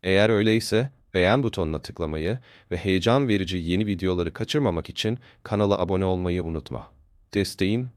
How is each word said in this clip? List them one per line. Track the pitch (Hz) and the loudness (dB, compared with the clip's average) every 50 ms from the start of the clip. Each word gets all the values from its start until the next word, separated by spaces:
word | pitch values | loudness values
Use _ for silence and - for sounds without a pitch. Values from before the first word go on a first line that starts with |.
| - | 0
Eğer | 92 95 98 104 113 | 2 4 4 4 4
öyleyse, | 113 101 104 110 110 117 113 - - 110 123 139 - _ _ _ _ | 4 4 4 4 2 2 0 0 0 0 0 0 -6 _ _ _ _
beğen | 95 90 92 107 135 139 | 2 4 4 4 2 0
butonuna | 113 - - 87 80 78 73 | -2 -2 -2 -4 -2 -4 -6
tıklamayı | - - - - 85 76 76 78 78 90 113 131 - - - - _ _ | -8 -10 -8 -6 -6 -4 -4 -4 -4 -4 -4 -6 -8 -16 -20 -20 _ _
ve | 87 87 | -8 -4
heyecan | - 101 95 92 87 113 117 135 143 123 | 0 2 2 2 4 2 2 2 2 2
verici | 104 101 95 85 92 92 | 0 0 0 -2 -4 -4
yeni | 82 82 87 92 110 | -2 0 0 0 0
videoları | 104 101 85 95 92 90 90 87 90 - | 0 -2 -2 0 0 0 0 -2 -4 -4
kaçırmamak | - 113 - - 147 143 113 85 82 78 - | -6 -8 -2 -2 0 0 0 0 -2 -4 -6
için | - - - 107 117 123 - - - _ _ | -8 -4 -2 -2 -2 -4 -8 -20 -20 _ _
kanala | - 110 101 104 101 101 - | -4 0 0 2 2 2 2
abone | 90 87 95 92 95 | 2 0 0 0 2
olmayı | 92 92 90 90 90 87 90 87 | 0 0 0 0 -2 -2 -2 -2
unutma. | 82 82 78 - - 62 58 - - _ _ _ _ _ _ _ _ - | -4 -6 -6 -8 -8 -12 -12 -12 -14 _ _ _ _ _ _ _ _ -2
Desteğin, | 104 98 - - - 98 95 107 120 127 123 - | -2 -2 -2 0 -2 0 0 0 0 -2 -6 -12